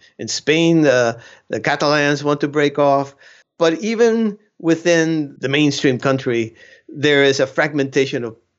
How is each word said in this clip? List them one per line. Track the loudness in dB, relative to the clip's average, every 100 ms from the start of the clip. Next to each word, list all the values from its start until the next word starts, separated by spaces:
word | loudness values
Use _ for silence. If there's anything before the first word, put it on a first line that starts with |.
| _ -14
in | -10
Spain, | -6 -2 2 2 4
the, | 4 2 0 -4 -14 -20 -10
the | -6
Catalans | -4 -2 0 0 0 -2
want | -2 -2
to | -2
break | 0 -2 0
off. | 2 2 -2 _ -20 _ _ -2
But | 0
even | 0 -4 2 2 2 -2 -4 _ _
within | -2 0 2 2 2 -2 -6 -8
the | -4
mainstream | 0 0 2 -2 0
country, | -2 -2 -2 -2 -4 _ -20 _ -18
there | -4 0 4
is | 4 2
a | -2
fragmentation | 0 -2 -2 -2 0 -2 -4
of | -10 -14 _